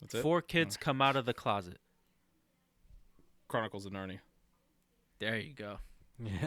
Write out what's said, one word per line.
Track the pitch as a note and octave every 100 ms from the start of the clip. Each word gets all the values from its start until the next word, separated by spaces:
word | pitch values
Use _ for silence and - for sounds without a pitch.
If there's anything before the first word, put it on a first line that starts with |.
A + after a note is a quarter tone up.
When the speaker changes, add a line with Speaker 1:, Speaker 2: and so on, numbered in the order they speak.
Speaker 1:
That's | - A2+
it? |
Speaker 2:
Four | D3 E3+
kids | - E3+ D#3+ -
Speaker 1:
Oh. |
Speaker 2:
come | D#3+ C3+
out | C3+ C3+
of |
the | A#2+
closet. | - B2+ G2+ F2 - _ _ _ _ _ _ _ _ _ _ - - - - - _ -
Speaker 1:
Chronicles | C3 A2 G2+ G2
of |
Narnia. | F#2+ F#2+ F#2+ - _ _ _ _ _ _ _ _ -
Speaker 2:
There | G#2 A2
you | B2
go. | C3+ G#2 G2+ - - - -
Speaker 3:
<laughs> | A2+ F#2+